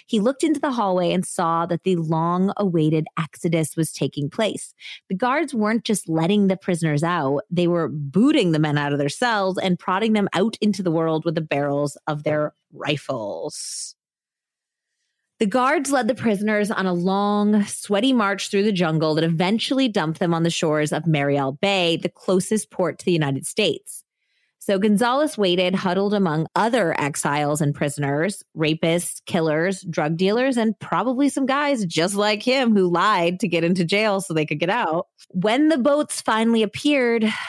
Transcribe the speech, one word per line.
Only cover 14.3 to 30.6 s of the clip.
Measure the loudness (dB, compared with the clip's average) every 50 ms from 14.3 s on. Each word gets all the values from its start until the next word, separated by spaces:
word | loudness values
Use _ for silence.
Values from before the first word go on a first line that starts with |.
| _ _ _ _ _ _ _ _ _ _ _ _ _ _ _ _ _ _ _ _ _
The | -2 -2
guards | 0 2 2 2 2 2 0 0 0
led | 0 0 2 0
the | -2
prisoners | 0 0 0 0 0 0 0 0 0 0 0
on | -2 -2 0
a | 0
long, | 0 0 0 0 0 2 2 2 2 2 2 4 4 2 2
sweaty | 0 -4 -10 -4 -2 0 2 2 4
march | 4 4 2 0 0 -2 -4 -2
through | 0 2 2
the | 2 2
jungle | 2 2 2 2 2 2 2 2
that | 2 2
eventually | 2 2 2 2 2 2 0 0 0 0 2 2
dumped | 2 0 0 -2 -2 -2 -2
them | 0 0 0
on | 2 0
the | 0
shores | 0 0 0 0 2 0 0 0
of | -2 -2 0
Mariel | 2 2 2 2 2 0 0 0 -2 -2
Bay, | -2 0 0 2 2 2 2 0
the | 0 -2 -4
closest | -6 -6 -2 0 0 0 0 0 -2 -2 -4 -4
port | -4 -2 -2 -2 -2 -4
to | -2
the | 0 0
United | 2 2 0 -2 -4 -6
States. | -6 -2 0 0 0 0 -4 -8 -16 -18 -18 -18 _ _ _ _ _ _ _ _ _ _ -10
So | -4 -2 0
Gonzalez | 2 2 2 2 2 2 2 2 2 0 0 0
waited, | 0 0 2 2 2 2 0 0
huddled | 0 0 0 0 0 0 0 0
among | 0 0 0 0 -2 -2 -2 0
other | 0 0 2 2 0 0 0 0 -2
exiles | -2 -4 -2 -2 -2 -2 0 0 0 0 0 0
and | 0 0 0
prisoners, | -2 -4 -4 -4 -4 -4 -2 -2 0 -2 -2 -4 -6 -12 _ -6
rapists, | -2 -2 -2 0 0 0 0 0 0 -2 -4 -10 -12 -10
killers, | -4 -2 -2 0 0 0 0 0 -2 -4 -6 -8
drug | -8 -4 -2 -2 -2 0
dealers, | 0 0 0 2 2 0 0 0
and | 0